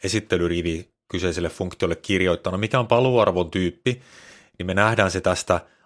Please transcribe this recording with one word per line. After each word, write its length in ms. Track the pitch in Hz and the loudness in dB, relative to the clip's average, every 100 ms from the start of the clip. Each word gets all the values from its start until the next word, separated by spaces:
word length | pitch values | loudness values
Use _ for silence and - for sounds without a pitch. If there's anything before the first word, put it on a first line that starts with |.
esittelyrivi 840 | 95 107 - 90 85 85 85 82 - _ _ | -4 -4 0 0 0 -2 -2 -6 -10 _ _
kyseiselle 420 | 90 90 85 85 | -4 -2 -2 -6
funktiolle 460 | - 90 - 90 82 | -4 -8 -4 -4 -2
kirjoittaa. 560 | - 95 92 85 - | -2 0 2 0 -2
No 60 | 92 | -4
mikä 220 | 107 135 | -2 -2
on 80 | 113 | 2
paluuarvon 640 | 120 131 123 101 90 82 | 2 4 4 4 2 -2
tyyppi, 500 | 95 90 - - 123 - - - - _ - | -2 -2 -2 -4 -4 -8 -20 -20 -20 _ -10
niin 80 | 92 | -4
me 80 | |
nähdään 380 | 95 107 113 98 | 2 2 4 2
se 100 | 92 | 2
tästä 400 | 90 90 - 87 - _ | 0 0 0 -2 -2 _